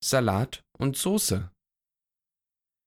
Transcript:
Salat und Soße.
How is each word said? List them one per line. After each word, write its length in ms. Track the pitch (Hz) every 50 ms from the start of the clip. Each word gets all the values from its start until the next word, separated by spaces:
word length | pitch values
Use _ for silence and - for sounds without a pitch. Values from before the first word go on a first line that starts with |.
| -
Salat 600 | - - 131 123 107 95 98 123 - - - _ _ _
und 200 | - - 139 131
Soße. 560 | - - 185 202 214 - - - 92 92 87 _ _ _ _ _ _ _ _ _ _ _ _ _ _ _ _ _ _ _ _ _ _ _ _ _ _ _